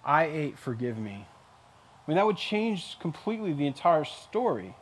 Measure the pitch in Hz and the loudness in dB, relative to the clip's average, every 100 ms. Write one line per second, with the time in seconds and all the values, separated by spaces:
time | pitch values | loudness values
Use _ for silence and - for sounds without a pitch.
0 | - 151 160 156 147 - - 113 123 110 | 4 4 4 0 -4 -6 -6 -4 -4 -4
1 | 107 98 98 - - - _ - - - | -8 -10 -16 -20 -20 -20 _ -20 -20 -16
2 | - 165 214 190 - 208 226 196 - - | 0 4 4 2 -2 0 0 -2 -6 -6
3 | 170 147 - 220 208 147 143 131 175 160 | -6 -4 -4 -2 -2 0 0 2 4 4
4 | 147 - - 214 240 123 92 - | 2 -8 -6 -2 0 -2 -6 -16